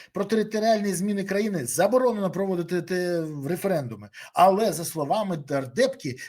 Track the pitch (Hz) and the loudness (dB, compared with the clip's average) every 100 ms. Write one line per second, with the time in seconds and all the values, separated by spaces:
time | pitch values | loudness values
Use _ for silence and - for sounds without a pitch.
0 | - - 196 220 214 214 220 220 202 175 | -10 -6 0 0 0 0 2 2 2 0
1 | 202 202 190 196 220 185 120 - 196 254 | 0 -2 0 0 0 -2 -2 2 4 4
2 | 254 214 190 175 196 180 170 175 165 180 | 2 2 -2 -2 -2 -2 -2 -4 -2 -2
3 | 180 175 160 151 139 175 196 170 127 107 | 0 -2 -2 -4 -4 -2 0 0 -2 -8
4 | 104 - - - 180 190 220 147 135 160 | -16 -18 -4 4 6 6 2 0 -4 -4
5 | 143 196 202 165 135 143 131 127 262 269 | -2 -2 -2 -4 -4 -4 -2 0 0 0
6 | 147 120 | -8 -8